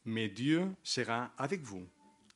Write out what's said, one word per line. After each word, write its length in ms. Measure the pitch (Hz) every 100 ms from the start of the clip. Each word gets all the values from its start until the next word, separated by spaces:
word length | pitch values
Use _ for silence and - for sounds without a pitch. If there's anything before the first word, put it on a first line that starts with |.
| 117
mais 240 | 113 110
Dieu 380 | 98 135 160 190 190
sera 500 | - - 117 117 123 -
avec 240 | 139 190
vous, 260 | 127 95 90 - - - -